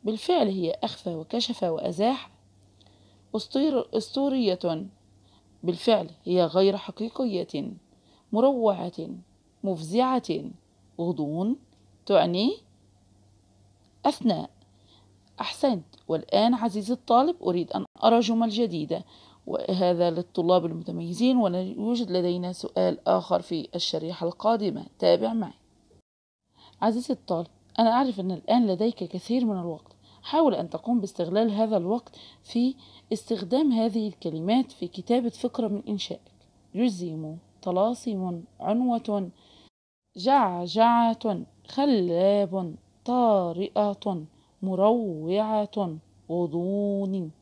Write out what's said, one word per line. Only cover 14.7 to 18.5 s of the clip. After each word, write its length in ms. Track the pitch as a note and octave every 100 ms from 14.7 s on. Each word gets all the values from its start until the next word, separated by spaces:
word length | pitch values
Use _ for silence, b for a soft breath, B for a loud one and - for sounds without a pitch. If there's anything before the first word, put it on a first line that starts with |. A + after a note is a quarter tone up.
| b b b b _ _ -
أحسنت. 440 | - - C#4+ G#3 - - _
والآن 460 | D#3+ - - A3
عزيزي 400 | B3 A3+ G3 G3
الطالب 500 | B3 - A#3+ C#4+ F4
أريد 280 | - F3+ E3
أن 140 | - - -
أرى 160 | - A#3
جمل 300 | G#3+ A3+
جديدة، 540 | A3+